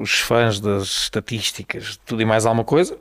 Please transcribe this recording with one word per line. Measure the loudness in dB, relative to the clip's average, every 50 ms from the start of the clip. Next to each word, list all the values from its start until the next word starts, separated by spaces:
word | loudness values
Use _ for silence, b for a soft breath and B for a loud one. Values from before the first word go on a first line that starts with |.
os | -4 -2 -2 -2
fãs | 0 2 4 4 4 4 2 0
das | 0 0 0 0
estatísticas, | -2 -2 -4 -4 -4 -4 -4 -6 -6 -6 -6 -6 -4 -6 -6 -8 -10 -10 -10 -10 -10 -12 -12 -14 _
tudo | -4 -2 0
e | 2
mais | 4 4 4 4
alguma | 2 2 2 2
coisa, | 2 2 2 2 2 -2 -8